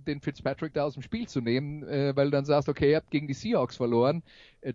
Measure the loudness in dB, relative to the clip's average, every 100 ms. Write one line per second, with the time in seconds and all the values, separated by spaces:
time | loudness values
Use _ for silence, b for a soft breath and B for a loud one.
0 | -6 -6 -6 -6 -6 -4 -4 -2 -2 -4
1 | -8 -8 -4 -2 0 0 -2 -8 -4 -2
2 | 0 2 2 2 2 2 2 2 4 4
3 | 2 -2 -2 -6 0 0 0 -2 0 4
4 | 4 2 b b b b -10